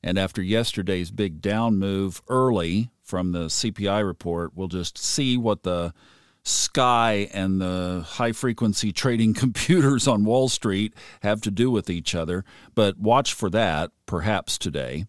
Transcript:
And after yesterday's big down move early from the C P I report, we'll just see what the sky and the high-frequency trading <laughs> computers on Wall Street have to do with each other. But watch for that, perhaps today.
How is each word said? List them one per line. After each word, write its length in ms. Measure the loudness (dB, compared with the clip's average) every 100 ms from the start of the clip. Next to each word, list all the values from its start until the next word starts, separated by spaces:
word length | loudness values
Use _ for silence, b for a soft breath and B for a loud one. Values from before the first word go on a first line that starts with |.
And 160 | 0 0
after 240 | 0 -2
yesterday's 680 | 0 0 0 -2 -2 -2 -4
big 280 | -4 -4 -2
down 380 | -4 0 2 2
move 420 | 0 -2 -4 -6 -2
early 600 | 0 2 2 0 -2 -2 _
from 280 | -8 -4 -2
the 200 | -2 -4
C 200 | -4 -4
P 160 | -2 -2
I 120 | 0
report, 540 | -2 -4 -6 -4 -6 -8
we'll 140 | -6
just 280 | -6 -6 -6
see 400 | -4 -2 0 0
what 240 | 0 -2
the 320 | -2 -2 -4 -8 b b b b -4
sky 840 | -2 -2 2 4 4 4 2 -2
and 300 | -2 0 0
the 420 | 0 -2 -2 -4
high-frequency 880 | -8 -4 -4 0 -2 0 0 0 -2
trading 420 | 0 0 4 2
<laughs> 20 | 4
computers 720 | 0 0 2 4 6 4 4
on 180 | 4 4
Wall 240 | 4 2
Street 460 | 0 0 0 -2 -6 B B
have 200 | -2 0
to 100 | -2
do 180 | 0 2
with 220 | 2 0
each 240 | -4 -2 -4
other. 280 | -2 -4 -6 B B
But 240 | 2 2 2
watch 380 | 4 4 4 -2
for 160 | 0
that, 400 | 2 2 0 -2 _ -6
perhaps 500 | -2 0 -2 -2 -4
today. 480 | -4 -4 -4 -6